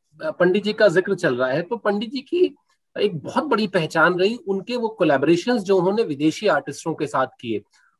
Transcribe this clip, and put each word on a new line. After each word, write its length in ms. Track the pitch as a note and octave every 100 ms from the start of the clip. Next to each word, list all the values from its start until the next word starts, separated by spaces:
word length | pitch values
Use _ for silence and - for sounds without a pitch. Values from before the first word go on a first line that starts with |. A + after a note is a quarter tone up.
| _ D3+
अ, 80 | D#3
पंडित 340 | - F3+ G3
जी 80 | G3+
का 160 | G#3+ G#3+
जिक्र 260 | E3+ G3
चल 220 | G3 D#3+ B2
रहा 120 | B2+
है, 140 | C#3
तो 140 | F3 A#3
पंडित 340 | G#3 G3+ A3+
जी 100 | C#4
की 360 | - F4 F4+ - _ _ _ -
एक 180 | G#3 E3
बहुत 260 | D#3 A#3+
बड़ी 220 | D4+ A3+ G#3
पहचान 540 | F#3 D#3 E3 D#3+ F3+
रही 160 | F#3+ A#3+
उनके 400 | G3 G3 F#3 A#3+
वो 120 | A3+
कोलैबोरेशंस 720 | - E3 C#3 C#3 E3+ A#3 B3
जो 160 | F#3 F#3+
उन्होंने 240 | F3 G#3+
विदेशी 440 | G3+ C#3 D#3 D3+ G#3
आर्टिस्टों 480 | D3 D#3 C#3 E3+
के 120 | D3+ C#3+
साथ 200 | C#3 B2+
किए, 360 | - A#2+ G#2 - _ _